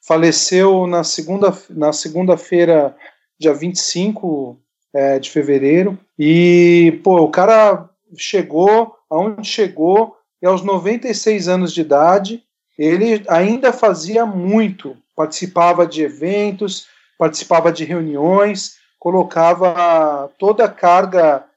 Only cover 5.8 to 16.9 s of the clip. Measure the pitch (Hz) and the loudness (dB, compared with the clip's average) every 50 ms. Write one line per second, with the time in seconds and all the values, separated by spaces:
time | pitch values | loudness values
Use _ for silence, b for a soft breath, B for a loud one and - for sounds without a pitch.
5.8 | 190 196 190 190 _ _ _ - 151 151 160 170 175 175 175 175 175 170 175 170 | 0 -2 -4 -8 _ _ _ -2 0 2 4 4 4 4 4 6 6 6 6 6
6.8 | 170 165 156 156 - 196 185 175 156 151 - - 180 202 226 220 214 208 190 185 | 6 4 2 2 0 2 4 4 2 2 2 2 4 4 6 6 6 4 2 0
7.8 | 170 _ _ _ _ _ 180 - - - - 196 170 147 143 156 180 202 214 226 | -4 _ _ _ _ _ -18 -14 -12 -4 -4 -4 -4 -2 -2 2 2 4 4 4
8.8 | 233 226 - _ _ _ 156 156 185 220 214 202 214 - - - 214 185 185 - | 2 -2 -6 _ _ _ -4 -4 -2 -4 -6 -8 -10 -10 -4 -4 -4 -4 -2 -2
9.8 | 156 170 185 208 226 220 B B B B _ _ - 180 190 185 175 196 196 185 | 0 2 2 2 0 0 B B B B _ _ 0 0 0 0 -2 -4 -4 -2
10.8 | 165 196 226 240 247 262 220 - - 220 214 208 175 170 180 185 180 170 160 170 | -2 -4 -4 -4 -4 -6 -8 -4 -2 -2 -2 -2 -2 -2 -2 -2 -2 -4 -4 -4
11.8 | 160 156 143 143 151 165 185 202 190 196 226 233 _ _ _ _ _ _ _ - | -2 0 2 4 4 4 4 2 0 -4 -10 -12 _ _ _ _ _ _ _ -4
12.8 | 147 156 170 185 208 233 226 208 202 - 175 165 180 196 220 262 262 254 240 247 | -2 0 0 0 0 0 -2 -2 -2 0 0 0 2 0 -2 0 0 -2 0 2
13.8 | - 214 185 160 156 175 214 226 233 220 202 185 175 185 202 220 220 202 190 - | 0 0 0 -2 -6 -4 -2 -2 -2 -2 -4 -6 -4 0 0 0 0 0 -4 -10
14.8 | - 143 131 _ _ _ _ - 156 156 156 - 185 180 - 175 170 175 175 165 | -14 -18 -18 _ _ _ _ -6 -6 -6 -6 -10 -12 -6 -2 0 2 2 4 2
15.8 | 175 170 - 156 156 143 - - 147 175 196 208 208 208 196 185 208 196 190 - | 0 0 0 -6 -6 -6 -6 -8 -8 -6 -4 -4 -4 -4 -6 -6 -8 -8 -8 -10
16.8 | b b | b b